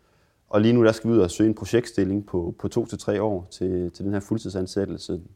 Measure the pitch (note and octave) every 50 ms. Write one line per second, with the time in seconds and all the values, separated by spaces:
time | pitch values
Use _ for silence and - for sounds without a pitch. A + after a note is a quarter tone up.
0 | _ _ _ _ _ _ _ _ _ - - G#2 G#2+ A#2 A#2+ A#2+ A2+ A2 A2 -
1 | - A#2 A#2 A2 F#2 - - - G#2 A2 G#2+ - G2+ - A2+ A#2 A#2 - - G2+
2 | G2 F#2 G2 G#2 G#2 - - F2+ E2+ F2 - - - F#2 - A#2 A2+ - G#2 -
3 | - - G#2 G2 G#2+ A2 G2+ F2+ F2+ - - - F#2 F#2 F2+ F2+ F2+ F2 - -
4 | F#2 G2 G#2 G2 G2 - A2+ A2 - G2 F#2+ F#2 F#2 F#2 - G2+ G2 F#2 E2+ -
5 | - - F2+ E2 F2 - _